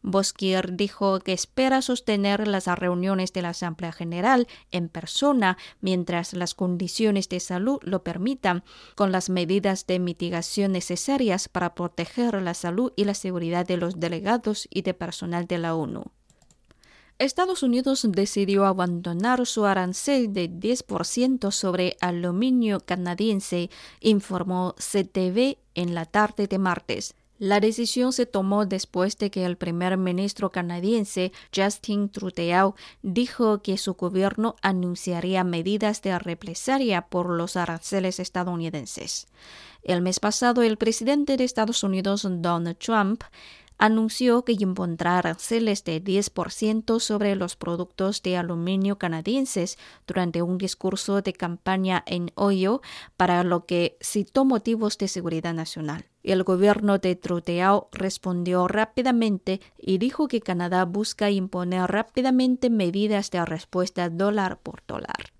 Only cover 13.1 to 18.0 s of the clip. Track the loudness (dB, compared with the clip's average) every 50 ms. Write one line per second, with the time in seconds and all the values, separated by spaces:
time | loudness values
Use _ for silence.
13.1 | 0 -2 -4 -4 -4 -2 -2 0 0 -2 0 0 0 0 0 -4 -2 -2 -4 -4
14.1 | -4 -2 0 0 0 0 0 -2 -4 -4 -6 -6 -6 -4 -2 -2 -4 -4 -6 -10
15.1 | -8 -8 -6 -4 -2 -4 -2 -2 -2 -2 -2 -2 -2 -2 -2 -4 -6 -10 -12 -14
16.1 | _ _ _ _ _ _ _ _ _ _ _ _ -20 _ _ -20 -20 -20 _ _
17.1 | _ _ 0 0 2 0 0 0 0 0 2 2 2 4 4 2 2 2